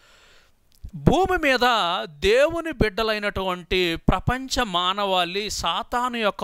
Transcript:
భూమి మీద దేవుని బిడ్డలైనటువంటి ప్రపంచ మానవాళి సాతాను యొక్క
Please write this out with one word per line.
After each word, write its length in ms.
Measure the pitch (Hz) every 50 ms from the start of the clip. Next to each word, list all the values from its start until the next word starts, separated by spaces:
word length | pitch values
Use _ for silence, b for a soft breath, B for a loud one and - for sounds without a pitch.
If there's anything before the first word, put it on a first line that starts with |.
| b b b b b b b b b b b b _ _ _ _ - - - 156 139 156
భూమి 300 | 240 330 381 370 370 349 311
మీద 220 | 285 262 240 240 247 240 214 185 170 175 196 226 196 151 143
దేవుని 500 | 156 190 214 254 285 320 330 339 320 330 302
బిడ్డలైనటువంటి 1040 | 233 214 214 190 208 226 220 214 208 208 202 196 196 190 190 180 180 170 - 196 185 180 175 165 160 -
ప్రపంచ 600 | - 208 185 - - 240 254 269 262 - 269 247 208 180 175
మానవాళి 680 | 180 180 190 208 202 196 190 180 175 170 180 202 214 196 - -
సాతాను 580 | - 170 165 190 220 - - 240 247 254 240 233
యొక్క 260 | 220 202 190 -